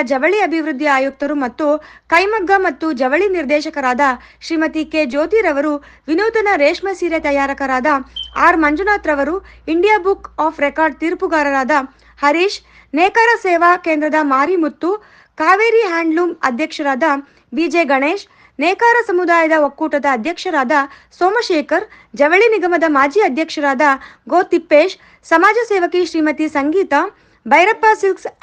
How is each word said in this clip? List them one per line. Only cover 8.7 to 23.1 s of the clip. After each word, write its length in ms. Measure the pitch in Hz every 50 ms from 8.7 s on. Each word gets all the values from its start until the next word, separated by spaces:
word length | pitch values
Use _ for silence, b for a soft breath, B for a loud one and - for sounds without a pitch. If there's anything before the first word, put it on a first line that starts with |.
| 302 311 392 415 415 403 359
ರವರು, 400 | 320 294 277 277 294 349 392 b b b b b 294
ಇಂಡಿಯಾ 300 | 320 339 359 427 427 415
ಬುಕ್ 420 | 339 392 392 392 - - _ -
ಆಫ್ 200 | 302 320 311 -
ರೆಕಾರ್ಡ್ 400 | 294 285 277 311 320 311 262 -
ತೀರ್ಪುಗಾರರಾದ 720 | 311 330 330 311 381 320 330 311 285 285 277 269 262 240 302 277 262 b b b b b b - 277
ಹರೀಶ್, 400 | 285 294 330 370 415 - - b b b b b b -
ನೇಕಾರ 440 | 294 359 415 - 466 453 466 466 453 -
ಸೇವಾ 340 | 370 349 330 339 349 359
ಕೇಂದ್ರದ 380 | 359 359 339 311 302 302 302 277 311
ಮಾರಿಮುತ್ತು, 760 | 302 285 262 262 285 330 381 359 311 294 - _ - 339 415 427 b b b b b b _
ಕಾವೇರಿ 460 | - 311 330 381 392 440 466 440 453
ಹ್ಯಾಂಡ್ಲೂಮ್ 560 | 453 370 339 339 339 330 311 339 359 339 - - -
ಅಧ್ಯಕ್ಷರಾದ 600 | 262 247 226 311 311 - - 302 285 269 247 320 320 277 277 277 b b b b _ 240
ಬಿ 120 | 277 339
ಜೆ 180 | 311 269 339 330
ಗಣೇಶ್, 420 | 254 277 262 277 302 370 403 - b b b b b b -
ನೇಕಾರ 380 | 285 349 392 - 480 466 480 480 453
ಸಮುದಾಯದ 460 | 403 359 349 359 330 339 339 320 311 320 311
ಒಕ್ಕೂಟದ 460 | 294 277 - - 320 302 302 285 247 285
ಅಧ್ಯಕ್ಷರಾದ 640 | 262 233 214 320 339 - - 381 339 285 254 240 311 285 277 277 B B B B _ -
ಸೋಮಶೇಖರ್, 680 | 349 370 415 480 453 - 359 302 277 - 302 349 427 b b b b b -
ಜವಳಿ 340 | 208 285 302 339 392 453 466
ನಿಗಮದ 360 | 440 392 349 349 349 320 320
ಮಾಜಿ 340 | 320 294 269 277 294